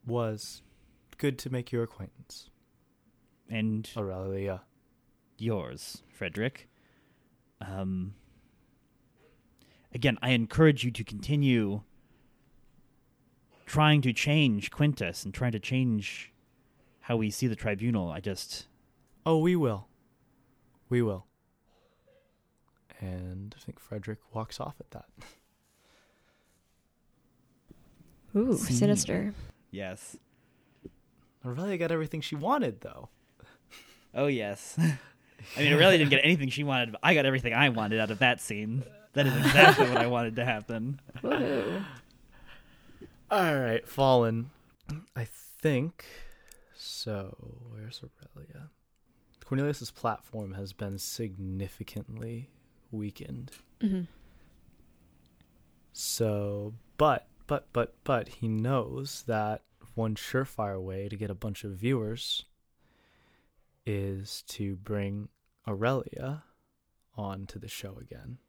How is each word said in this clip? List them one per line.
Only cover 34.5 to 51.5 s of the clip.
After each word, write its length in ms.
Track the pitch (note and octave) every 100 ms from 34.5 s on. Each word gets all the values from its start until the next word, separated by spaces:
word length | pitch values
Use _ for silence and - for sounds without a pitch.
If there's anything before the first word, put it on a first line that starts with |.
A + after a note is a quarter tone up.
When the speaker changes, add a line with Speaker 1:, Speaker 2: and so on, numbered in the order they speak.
| G2 - -
Speaker 2:
<laughs> 800 | E3 C#3 - _ _ - - -
I 20 |
mean, 120 | D3
Aurelia 240 | D3 F3+ F3+
didn't 120 | D3
get 100 | C3+
anything 260 | C#3+ E3+ C3+
she 140 | C3
wanted, 280 | D3 C3 A#2+
but 80 | G#2+
I 100 | D3+
got 120 | E3+ C3+
everything 280 | C3 B2
I 160 | A2+ C#3+
wanted 300 | A2+ G#2+ A2
out 120 | G#2+
of 80 | G#2+
that 200 | B2+ B2
scene. 420 | - G#2 G#2+ B2 B2+ - -
That 140 | - C#3
is 80 | B2+
exactly 520 | - C#3 - - -
what 100 | -
I 100 | -
wanted 280 | - A#2 A2+
to 80 | A#2+
happen. 540 | A2 G#2+ A2+ A#2 C#3 - -
Speaker 3:
Woohoo. 600 | A3+ D4+ B3+ C3+ G#2 F#3 G3+ - - - - - - - - - - - - - -
Speaker 1:
All 260 | G#3 F3 C#3+
right, 280 | B2 A2+ -
Fallen. 640 | - C3+ B2+ A#2 A2+ B2+ - _ _ - D3+ F#3 -
I 100 | A2+ - - -
think 440 | D#3 C3+ D3+ - - - - - - - _ -
so. 600 | - - - G#2 G2 - A2+ A#2+ A#2+
Where's 300 | A2 G#2+ - B2+ _ C#3+ -
Aurelia? 340 | C#2+ - D3+ _ _ _ _ _ _ _
Cornelius's 480 | - C3+ C#3+ D3 A#2
platform 600 | - A#2 G#2+ - A2+ G2+
has 180 | F#2+ G2
been 240 | F#2 G#2 G2
significantly 1500 | - - A2+ F#2 F#2+